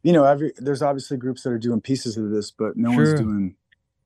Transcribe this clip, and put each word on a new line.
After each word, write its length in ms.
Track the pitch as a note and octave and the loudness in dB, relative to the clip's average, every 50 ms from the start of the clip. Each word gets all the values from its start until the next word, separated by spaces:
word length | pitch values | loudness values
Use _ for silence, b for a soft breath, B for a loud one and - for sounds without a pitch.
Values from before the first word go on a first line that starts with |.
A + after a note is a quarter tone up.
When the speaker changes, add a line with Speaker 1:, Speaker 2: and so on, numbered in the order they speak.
Speaker 1:
you 120 | B D#3+ F3 | B 4 4
know, 100 | D#3+ C#3 | 6 6
every, 300 | C#3 C#3+ C#3+ D#3 D3 - | 6 4 2 0 -6 -6
there's 240 | - B2+ C#3+ C#3+ A#2+ | -6 -4 -4 -2 -2
obviously 360 | D3+ C#3+ C#3+ C3+ - - D3 | -2 -2 -2 -4 -6 -8 -8
groups 260 | B2+ B2 C3 B2 - - | -6 -6 -6 -6 -6 -4
that 60 | C3+ | -4
are 80 | A#2+ | -4
doing 240 | A2+ A2+ A#2+ A#2 G#2+ | -2 -2 -2 -2 -2
pieces 340 | - - C3+ A#2+ - B2 G#2+ | -2 -2 -4 -4 -4 -6 -6
of 140 | A2+ A2 G#2 | -4 -4 -2
this, 220 | G#2+ G#2+ G2+ - | -2 -4 -4 -6
but 260 | - - A2 G#2+ - | -6 -6 -6 -4 -2
no 140 | - A#2 A#2+ | -2 0 2
one's 180 | B2 B2 D3+ D#3 | 4 4 4 4
Speaker 2:
Sure. 80 | D#3 | 4
Speaker 1:
doing 380 | D3 A2+ A2 G#2 G2+ G2 F#2 - _ _ _ _ _ _ _ _ _ _ | 2 0 -2 -2 -2 -4 -4 -6 _ _ _ _ _ _ _ _ _ _